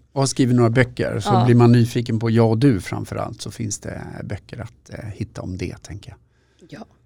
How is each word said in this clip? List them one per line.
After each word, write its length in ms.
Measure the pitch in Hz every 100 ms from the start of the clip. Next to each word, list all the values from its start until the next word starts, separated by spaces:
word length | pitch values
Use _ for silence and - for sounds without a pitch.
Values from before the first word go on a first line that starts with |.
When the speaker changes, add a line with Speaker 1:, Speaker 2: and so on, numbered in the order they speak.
| _
Speaker 1:
och 100 | 143
har 60 | 135
skrivit 280 | - 127 123
några 140 | 117
böcker. 500 | 117 120 - - 117
Så 100 | -
Speaker 2:
Ja. 160 | 120 123
Speaker 1:
blir 100 | 120
man 160 | 120
nyfiken 480 | 120 117 127 117 113
på 100 | 117
jag 200 | 113 113
och 80 | 110
du 240 | 143 101
framförallt 600 | - 104 104 104 104 113
så 100 | -
finns 280 | - 110 104
det 240 | 85 87 - 85
böcker 360 | - 95 - -
att, 300 | 101 _ _
eh, 160 | - 104
hitta 360 | 98 107 -
om 160 | - 90
det, 180 | - -
tänker 260 | - 98 -
jag. 80 | - _ _ _ _ 170
Speaker 2:
Ja, 160 | 190 226 _